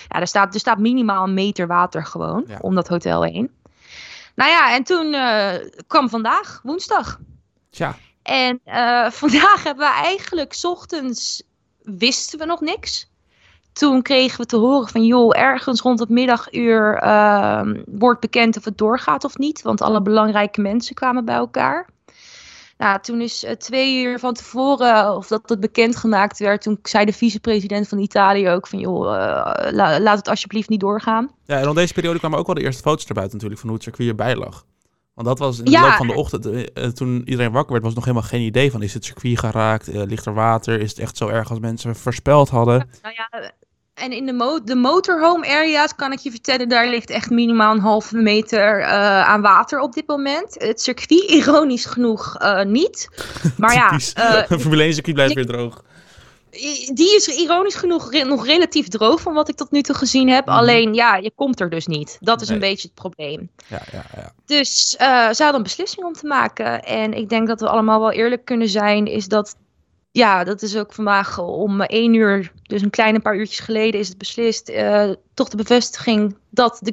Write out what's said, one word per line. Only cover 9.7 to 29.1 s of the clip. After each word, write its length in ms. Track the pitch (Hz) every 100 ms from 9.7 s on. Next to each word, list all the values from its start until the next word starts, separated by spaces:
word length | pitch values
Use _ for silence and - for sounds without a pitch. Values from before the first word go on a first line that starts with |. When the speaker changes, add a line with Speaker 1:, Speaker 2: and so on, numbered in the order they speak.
| 269 294
Speaker 1:
we 40 |
eigenlijk, 600 | 269 311 392 - 339 277
's 100 | - 349
ochtends 800 | 349 - 320 262 226 - - - _ _ _
wisten 580 | 214 185 240 254 - 302
we 60 | 320
nog 160 | 339
niks. 500 | 302 415 - - - _ _ _ _ _ _
Toen 280 | - 294 262
kregen 380 | 247 262 262 -
we 60 | 233
te 120 | 226
horen 300 | 240 277 220
van, 160 | 226 226
"Joh, 320 | 247 233 -
ergens 440 | 262 254 - 233
rond 180 | 254 233
het 100 | 220
middaguur, 840 | 240 254 233 - - 233 226 214 -
ehm, 840 | - 208 208 202 208 214 208 214 -
wordt 340 | 208 247 233
bekend 360 | 226 240 226 220
of 80 | 220
het 120 | 190
doorgaat 460 | 214 247 - 277
of 140 | 277 -
niet." 240 | 285 302
Want 200 | - 214
alle 200 | - 214
belangrijke 600 | 196 220 214 208 208 214
mensen 340 | 196 233 - -
kwamen 300 | 254 247 233
bij 100 | 240
elkaar. 540 | 240 254 254 311 370 _ _ _ - - - - - -
Nou, 220 | 214 196
toen 200 | - 233
is, 220 | 233 -
eh, 120 | - 226
twee 460 | - 262 269 262
uur 180 | 247 247
van 140 | 254
tevoren, 840 | 233 - 240 269 262 240 220 208 196
of 120 | -
dat 220 | 220 -
het 100 | 220
bekendgemaakt 800 | 214 - 233 240 226 202 208 -
werd, 220 | 202 208
toen 180 | 214 208
zei 220 | - 214 214
de 80 |
vicepresident 720 | - 233 208 233 214 196 208 208
van 120 | 202
Italië 500 | 202 208 196 196 185
ook 180 | 180 -
van, 120 | 190
"Joh, 360 | 185 180 92